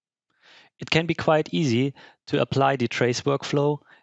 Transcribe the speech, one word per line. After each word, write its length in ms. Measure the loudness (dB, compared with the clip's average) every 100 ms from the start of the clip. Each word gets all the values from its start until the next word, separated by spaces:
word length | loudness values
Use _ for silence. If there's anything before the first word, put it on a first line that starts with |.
| _ _ _ _ _ -20 -20 _
It 100 | -2
can 180 | -2 0
be 80 |
quite 340 | -2 2 2 2
easy 440 | 0 2 2 0 -4 -20 _ -4
to 120 | -2
apply 360 | 0 2 2 2
the 100 | -2
trace 360 | 0 0 0
workflow 580 | -2 -4 -2 0 0 -2 -8 -20